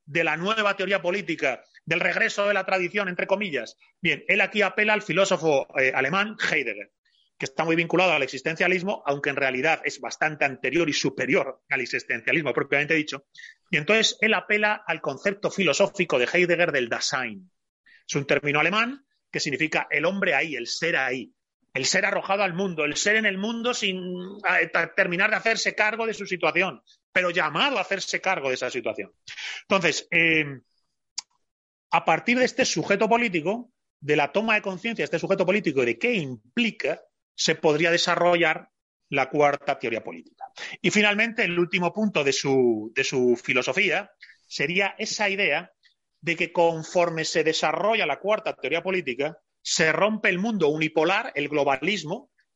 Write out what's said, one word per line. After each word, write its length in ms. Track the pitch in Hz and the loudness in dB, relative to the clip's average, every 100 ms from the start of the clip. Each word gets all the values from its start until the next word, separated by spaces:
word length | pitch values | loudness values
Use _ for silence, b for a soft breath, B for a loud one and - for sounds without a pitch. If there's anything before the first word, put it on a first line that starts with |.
| - | -6
de 180 | 151 | -2
la 140 | 165 156 | 0 0
nueva 380 | 185 220 208 196 | -2 0 0 0
teoría 260 | 190 196 | 0 0
política, 600 | 170 190 165 156 147 120 b b | 0 -2 -4 -2 -2 -4 b b
del 160 | - 165 | -4 -2
regreso 480 | 175 175 170 - 202 | 0 0 -2 0 0
de 60 | |
la 100 | 196 | 0
tradición, 440 | 190 190 175 202 190 | 0 0 0 -2 -2
entre 180 | 180 185 | -2 0
comillas? 500 | 196 208 135 110 - b _ | 0 0 -4 -6 -14 b _
Bien, 240 | 175 143 - | -2 -2 0
él 120 | 196 | 2
aquí 220 | 190 214 | 2 2
apela 320 | 190 208 214 | 0 2 2
al 80 | 214 | 2
filósofo, 640 | 202 165 196 175 160 139 - 143 | 0 2 2 2 2 2 0 0
eh, 140 | 131 | 2
alemán 420 | 135 135 190 214 214 - | 2 0 0 -2 -2 -2
Heidegger, 400 | 160 120 101 98 _ _ _ _ - | -2 -2 -8 -12 _ _ _ _ -10
que 80 | 143 | -6
está 180 | - | -2
muy 100 | 165 | 0
vinculado 380 | 165 165 170 185 | 2 2 2 4
al 100 | 151 | 2
existencialismo, 800 | 131 135 160 160 180 185 185 208 | -2 -4 -6 -2 0 0 -2 -4
aunque 260 | 143 143 147 | -2 -2 -2
en 60 | 139 | 0
realidad 460 | 135 127 151 151 | 0 0 0 0
es 160 | 151 135 | -2 -8
bastante 440 | 117 - 156 147 | -10 -4 -2 0
anterior 440 | 143 127 127 151 160 | -2 -2 -2 0 0
y 40 | |
superior 680 | 143 147 - 127 156 135 - - | 0 -2 -2 0 0 0 -6 -6
al 120 | 135 | -4
existencialismo 720 | 120 131 - 120 131 143 143 | -4 -6 -4 -6 -2 0 0
propiamente 420 | 120 139 139 147 | -2 0 0 2
dicho. 320 | 160 151 139 _ - B B - | 0 -2 -8 _ -20 B B -4
Y 100 | 151 | -2
entonces 380 | 151 220 214 - | 2 2 2 0
él 140 | 220 | 0
apela 500 | 196 - 208 214 214 - | 0 0 0 0 0 -4
al 140 | 160 | -6
concepto 500 | 156 131 202 196 170 | -4 -4 -2 -2 -4
filosófico 720 | - 175 139 196 - 220 139 | 0 2 4 2 2 0 2
de 80 | 123 | 2
Heidegger 380 | 175 175 170 175 | 2 4 2 2
del 180 | 143 117 | 0 -2
Dasein. 640 | 117 - 135 120 101 92 _ _ _ _ b b | -2 -2 -4 -4 -10 -18 _ _ _ _ b b
Es 80 | |
un 120 | 147 139 | -4 0
término 340 | 143 139 151 | 0 2 0
alemán 440 | 160 214 240 277 _ _ _ | 2 0 -2 -4 _ _ _
que 120 | 151 | -6
significa 480 | - 135 156 165 - | -4 -2 -2 -2 -2
el 140 | 147 | 0
hombre 300 | 165 196 190 | 0 0 0
ahí, 200 | 139 165 | 0 -2
el 140 | 127 120 | -6 -8
ser 280 | - 165 165 | -4 -2 0
ahí, 360 | 131 131 110 _ _ _ _ | -2 -4 -8 _ _ _ _
el 100 | 131 | -4
ser 220 | 135 185 202 | 0 0 0
arrojado 380 | 190 - 196 | -2 0 0
al 100 | 196 | 0
mundo, 300 | 170 196 160 | -2 -4 -2
el 120 | 147 143 | -4 -2
ser 200 | 202 220 | 0 2
en 100 | 214 | 2
el 120 | 190 | -2
mundo 360 | 214 233 240 | -4 -4 -4
sin, 240 | 240 202 185 180 180 185 202 185 180 | -2 -2 -4 -6 -8 -10 -6 0 0
eh, 80 | 165 | 0
ta-, 260 | 180 165 | 0 0
terminar 360 | - 180 175 214 | 0 0 2 0
de 60 | 202 | 0
hacerse 380 | 226 220 196 | 0 0 -2
cargo 320 | 190 214 214 226 | 0 0 0 -4
de 80 | |
su 120 | 202 190 | -6 -6
situación, 540 | 175 165 156 185 131 _ b _ | -2 0 0 -2 -4 _ b _
pero 180 | 185 180 | -2 0
llamado 480 | 170 160 156 277 233 | 0 0 0 0 0
a 20 | |
hacerse 400 | 185 196 - 175 | -2 -4 -4 -4
cargo 300 | 190 180 135 | -2 -2 -2
de 40 | |
esa 160 | 127 127 | -2 -4
situación. 420 | 127 117 - - _ - B B B | -4 -4 -6 -8 _ -18 B B B
Entonces, 440 | B 196 165 - - | B 2 2 0 0
eh, 480 | 170 165 160 143 131 _ _ _ _ _ - - _ _ _ _ _ - | 2 4 2 0 -6 _ _ _ _ _ -18 -18 _ _ _ _ _ -2
a 140 | 165 | 0
partir 340 | 170 160 233 247 | 2 2 2 2
de 60 | |
este 220 | 247 - - | 2 0 0
sujeto 420 | 175 - 202 220 | 0 0 2 4
político, 640 | 233 240 170 151 233 240 _ _ _ | 2 2 -2 -2 -4 -8 _ _ _
de 160 | 143 | 0
la 160 | 147 139 | 2 2
toma 240 | 196 220 | 0 0
de 80 | 208 | 0
conciencia 400 | 202 185 233 214 | -2 -6 -6 -4
de 40 | 151 | -4
este 120 | 165 | -2
sujeto 260 | 165 190 | 0 0
político 380 | 180 202 175 135 | 2 2 0 2
y 40 | 120 | 2
de 120 | 113 | 2
qué 160 | 233 | 0
implica, 880 | 233 139 120 _ - 233 - 135 170 - _ _ | 0 -4 -8 _ -2 -2 -2 -4 -4 -10 _ _
se 200 | - - | -4 0
podría 360 | 156 165 151 170 | 2 4 4 4
desarrollar 800 | 170 180 170 175 175 165 160 - _ _ _ - | 4 2 4 4 4 4 0 -6 _ _ _ -4
la 220 | 139 127 | -2 0
cuarta 480 | 151 143 143 - 135 | 4 4 4 -2 -2
teoría 260 | 120 110 | -2 -4
política. 400 | 101 85 - - - - B B | -6 -14 -16 -18 -18 -14 B B
Y 80 | 180 | 0
finalmente, 540 | 208 208 208 233 226 | 4 4 4 0 0
el 140 | 190 175 | 0 0
último 320 | 175 190 175 | 0 0 -2
punto 320 | 190 214 165 | 0 0 2
de 100 | 139 | 2
su, 580 | 135 143 135 123 110 110 | 2 2 4 4 2 -2
de 100 | 135 | -4
su 360 | 131 135 123 120 | -2 2 2 2
filosofía 720 | - 127 131 135 202 156 - _ B B - | 0 -2 0 0 0 -2 -6 _ B B -12
sería 480 | - 147 180 196 - | -6 -2 0 -2 -4
esa 320 | 214 - 208 | -8 -4 -2
idea 420 | 196 185 147 180 _ b b _ _ | 0 0 0 -4 _ b b _ _
de 160 | 151 165 | -4 -2
que 160 | 170 | -2
conforme 720 | - 170 160 156 180 170 160 | 2 2 2 -2 0 2 0
se 180 | 156 170 | -2 0
desarrolla 640 | 156 156 160 160 202 226 | 2 2 0 0 0 0
la 160 | 165 139 | 0 -2
cuarta 340 | 196 214 - | -2 -2 -2
teoría 280 | - 127 160 | -6 -4 -2
política, 560 | 180 185 139 120 147 170 _ _ | -2 -4 -4 -4 -4 -6 _ _
se 300 | - - 160 | -4 2 2
rompe 360 | 160 202 214 214 | 4 2 2 0
el 100 | 180 | 0
mundo 300 | 220 208 151 | -2 0 2
unipolar, 640 | 156 156 160 160 202 247 | 2 0 2 2 2 -2
el 140 | 143 147 | -6 -2
globalismo, 800 | 151 143 131 170 208 151 214 - _ _ | 0 2 0 0 -4 -4 -8 -10 _ _